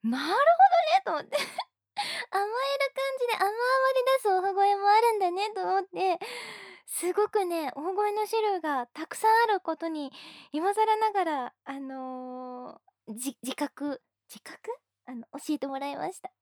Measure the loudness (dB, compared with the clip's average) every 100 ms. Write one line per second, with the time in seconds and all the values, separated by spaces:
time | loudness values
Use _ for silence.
0 | -2 -2 0 4 6 8 8 8 4 2
1 | 2 -4 -2 -4 -4 -8 -12 _ _ -8
2 | -6 -6 -4 -2 -2 -2 -2 0 -2 0
3 | -4 -2 -2 0 0 0 0 2 2 2
4 | 2 2 2 2 0 2 2 4 4 6
5 | 4 2 0 0 -4 -4 0 -2 -2 -2
6 | -2 -2 -6 -12 -14 -16 -18 -20 -12 -4
7 | -2 0 2 2 0 -2 -4 -6 -4 0
8 | 0 0 -2 0 0 0 0 -2 -4 -10
9 | -10 0 4 6 4 2 -2 -4 -4 -6
10 | -8 -12 -20 -20 -8 -2 0 2 2 4
11 | 2 2 0 -2 -6 _ -12 -10 -10 -10
12 | -10 -10 -10 -12 -12 -12 -14 -18 _ _
13 | -14 -8 -8 -8 -10 -4 -6 -4 -8 -8
14 | _ _ _ -20 -20 -14 -12 -12 _ _
15 | -16 -14 -12 -12 -4 -4 -4 -6 -8 -6
16 | -8 -8 -16 _